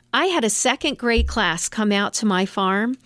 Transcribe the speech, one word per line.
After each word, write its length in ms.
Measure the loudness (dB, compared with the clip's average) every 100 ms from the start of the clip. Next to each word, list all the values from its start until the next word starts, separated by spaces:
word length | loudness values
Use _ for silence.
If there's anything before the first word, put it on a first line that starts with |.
| -4
I 140 | 0 2
had 180 | 2
a 60 | 0
second 480 | 0 0 0 -2 -2
grade 300 | 0 2 0
class 400 | 0 0 0 -4
come 240 | -2 0
out 220 | 2 0
to 120 | 0 0
my 200 | 2 0
farm. 500 | 0 0 0 -2 -4